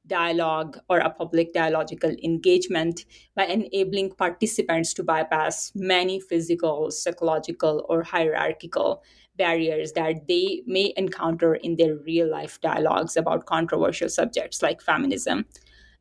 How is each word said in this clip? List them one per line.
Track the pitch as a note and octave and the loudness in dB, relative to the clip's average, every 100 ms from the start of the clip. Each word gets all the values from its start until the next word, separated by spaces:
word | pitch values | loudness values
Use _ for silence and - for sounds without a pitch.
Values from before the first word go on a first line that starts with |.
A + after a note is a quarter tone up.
| - | -6
dialogue | F#3 E3+ E3+ E3 D#3+ D#3+ - - | -2 0 0 0 0 -4 -6 0
or | F3 | 2
a | D#3+ | 2
public | - E3 E3 E3+ | -2 -2 0 2
dialogical | E3+ D#3+ D#3+ D3+ D#3+ D#3+ - | 2 2 0 -2 -2 -2 -2
engagement | E3 E3 F#3 F3+ F3+ E3 E3 E3+ - - _ - | -2 2 4 4 4 0 0 -2 -8 -20 _ -2
by | F3+ | 0
enabling | G#3 G3 G3 F#3+ G3 F#3+ | 0 0 0 0 0 -2
participants | - F3+ F3 G#3+ - F#3 E3 E3 | 0 -2 0 -2 0 0 0 0
to | - | -2
bypass | E3 D#3+ D#3 D#3 D#3 - - | 0 0 2 0 0 -2 -6
many | G3 F#3 F3+ F#3 F#3+ | -4 2 2 2 -2
physical, | - E3+ E3 E3+ D#3+ D3 D#3 | -2 -2 0 0 0 0 -2
psychological, | - F3 E3+ E3 D#3 D#3+ E3+ D#3 D3+ - | -4 -4 -2 0 0 -2 -2 0 0 0
or | E3 | -2
hierarchical | E3 F3+ D#3+ D3+ D#3 D#3+ E3+ - - - _ _ _ - | 0 0 0 0 -2 -4 -4 -2 0 -2 _ _ _ -2
barriers | F3 E3 D#3+ D#3 D#3 | 0 2 0 -2 -2
that | E3+ D#3+ D#3+ D3 | -2 -2 -2 0
they | F3 G3 F#3 - | 2 2 -2 -2
may | F#3 G3+ - | 0 0 0
encounter | F#3 - E3 E3 E3+ D#3+ | -4 -2 -2 2 2 2
in | E3+ E3 | 0 2
their | D#3+ D3+ | 2 2
real-life | D3+ E3 D#3+ D3+ D3+ - | -2 0 2 0 -6 -4
dialogues | D#3 D3+ D#3 - E3 D#3+ | -2 0 2 0 0 0
about | D#3+ D#3+ - | 0 0 0
controversial | E3 E3 E3+ E3 F3 E3 | 0 0 0 0 0 -2
subjects | - A#3 - - - | 0 -2 -2 -6 -2
like | D#3+ - | -2 -2
feminism. | - D#3 C4+ - - G3 A3 - _ - - _ | 0 0 0 -2 -2 -4 -6 -12 _ -20 -20 _